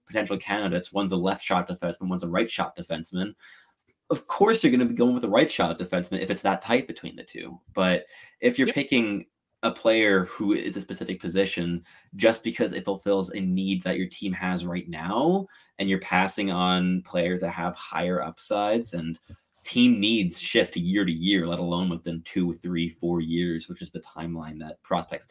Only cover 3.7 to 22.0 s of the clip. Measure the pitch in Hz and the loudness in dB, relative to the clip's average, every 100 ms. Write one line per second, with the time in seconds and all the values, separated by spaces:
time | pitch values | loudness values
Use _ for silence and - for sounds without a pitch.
3.7 | _ _ _ _ 147 - - 214 220 151 | _ _ _ _ -4 -2 4 4 6 6
4.7 | 123 120 117 123 123 110 110 156 - 82 | 6 4 4 4 4 4 4 4 2 0
5.7 | 85 90 90 90 95 95 95 98 95 - | -2 -2 -2 -2 -4 -2 0 0 0 2
6.7 | 123 139 - - - - - - 90 - | 0 0 -10 -14 -14 -16 -14 -14 -16 -8
7.7 | 98 92 87 - - - _ 123 123 135 | 0 2 2 -2 -18 -20 _ 2 4 2
8.7 | 285 269 127 110 101 - _ _ _ 113 | 0 2 2 2 -2 -8 _ _ _ -4
9.7 | - 117 113 104 95 90 - 101 95 - | 2 2 4 6 4 2 -2 0 0 0
10.7 | 95 92 - 92 92 90 92 95 - 87 | -6 -8 -8 -8 -6 -2 0 0 0 -2
11.7 | 87 - - _ 98 113 113 117 - - | -4 -8 -20 _ 2 4 4 -2 -2 -2
12.7 | 92 101 98 101 98 92 101 95 92 95 | -2 -6 -4 0 0 0 -2 0 0 0
13.7 | 92 92 85 92 - 101 90 92 90 87 | -2 -2 -4 -4 -6 -8 -4 -4 -4 -4
14.7 | 87 85 78 85 110 156 196 190 - _ | -6 -8 -8 -4 0 2 2 -2 -14 _
15.7 | - 98 95 - 90 95 - 98 90 90 | -6 0 0 2 2 2 0 -2 2 2
16.7 | 90 90 92 - 90 87 90 87 85 87 | 2 2 0 -2 -2 0 0 -4 -4 -6
17.7 | - - 82 90 90 80 - - 104 104 | -6 -8 -4 -2 -2 -4 -8 -4 0 2
18.7 | 117 117 87 80 80 - - _ _ - | 0 -2 -6 -6 -8 -14 -20 _ _ -4
19.7 | 120 123 107 104 113 90 - - 117 92 | 6 6 6 4 2 2 -2 0 2 2
20.7 | 87 87 101 92 80 92 95 82 87 87 | 0 0 2 2 0 2 2 2 -2 -2
21.7 | 87 92 85 | 0 -2 -2